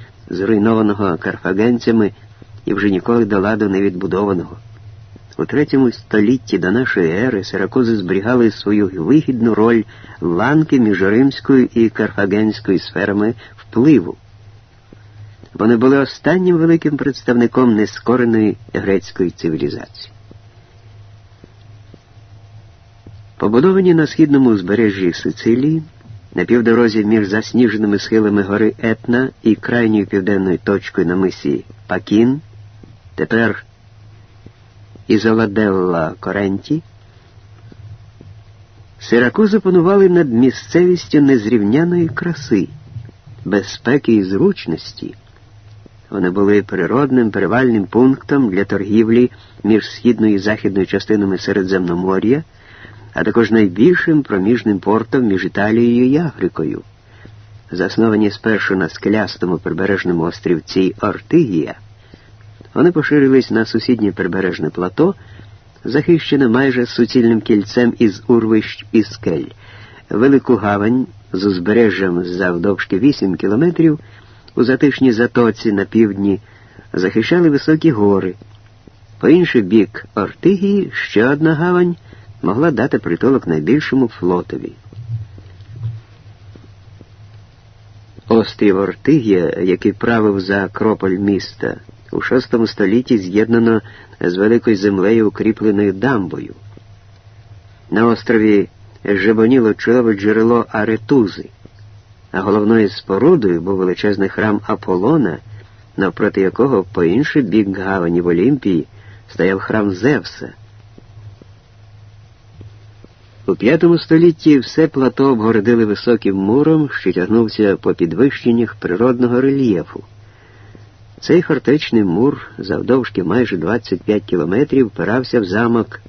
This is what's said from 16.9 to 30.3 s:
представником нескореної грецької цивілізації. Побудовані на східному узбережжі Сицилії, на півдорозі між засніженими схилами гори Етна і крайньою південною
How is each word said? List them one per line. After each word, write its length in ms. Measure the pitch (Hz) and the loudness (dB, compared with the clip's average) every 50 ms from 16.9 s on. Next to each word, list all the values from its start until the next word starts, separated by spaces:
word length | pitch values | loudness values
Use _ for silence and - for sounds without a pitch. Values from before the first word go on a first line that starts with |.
| 151 135 | -4 -2
представником 800 | - 143 127 - - - 123 120 120 113 - 131 131 123 110 | -2 -4 -6 -4 -2 0 0 2 2 0 2 2 2 4 4
нескореної 800 | 104 107 101 - - - - 120 127 123 117 110 110 107 104 101 - - - - | 2 0 -2 -4 -6 -2 0 0 2 2 2 2 2 2 0 0 -4 -8 -10 -8
грецької 560 | - 98 98 98 95 - - - - 92 85 | -6 -2 0 -2 -2 -2 -4 -6 -4 -4 -4
цивілізації. 840 | - - - 85 80 73 73 73 - - - - - - - - - - - - - - - - - - - _ - - - - - - - - - - - - - - - - _ - - - - - - - - - _ _ - - - - 104 104 - - - 107 - - - _ _ - - - - - - - - - - - | -4 -6 -6 -6 -4 -4 -4 -6 -6 -8 -12 -16 -20 -20 -20 -20 -20 -20 -20 -20 -20 -20 -20 -20 -20 -20 -20 _ -20 -20 -20 -20 -20 -20 -20 -20 -20 -20 -20 -20 -20 -20 -20 -20 _ -20 -20 -20 -20 -20 -20 -20 -20 -20 _ _ -20 -20 -20 -20 -20 -20 -20 -20 -20 -20 -20 -20 -20 _ _ -20 -20 -20 -20 -20 -20 -20 -20 -20 -8 -4
Побудовані 560 | - 104 110 120 147 190 190 190 185 180 170 | -2 0 2 4 4 4 4 4 4 4 4
на 140 | 160 156 139 | 4 2 0
східному 420 | - - 160 147 139 139 135 120 | 0 2 2 4 4 4 4 4
узбережжі 640 | 110 101 90 90 101 113 113 107 95 98 95 87 80 | 2 2 0 -2 0 0 0 0 0 0 -2 -2 -2
Сицилії, 720 | - - 85 80 - - 113 113 127 135 151 160 160 156 - - - - - - - - - - | -2 -4 -8 -6 -4 -2 0 0 2 2 0 0 -2 -4 -8 -16 -20 -20 -20 -20 -20 -20 -10 -6
на 100 | - 90 | -4 -2
півдорозі 600 | - 113 123 113 117 113 117 120 113 104 113 104 | 2 2 2 4 4 4 4 4 2 2 0 0
між 240 | 104 113 110 104 95 | 2 2 2 2 0
засніженими 720 | 101 110 110 - - 113 127 113 107 107 107 104 101 98 | -2 -4 -4 -2 0 2 2 2 2 0 0 0 0 -2
схилами 420 | - - 113 110 107 104 104 101 | -2 0 0 2 2 2 2 0
гори 320 | 98 95 101 104 110 107 101 - | 0 0 0 0 0 0 0 -2
Етна 500 | - 113 113 - - - 120 123 131 127 - _ - | -2 -2 -2 -2 -2 -2 0 0 0 -2 -6 _ 0
і 120 | 113 104 | 0 0
крайньою 500 | - - - 117 120 117 110 107 104 98 | 0 -2 -2 -2 0 2 2 2 0 0
південною 540 | 95 - 98 92 104 | 0 -2 -2 -2 0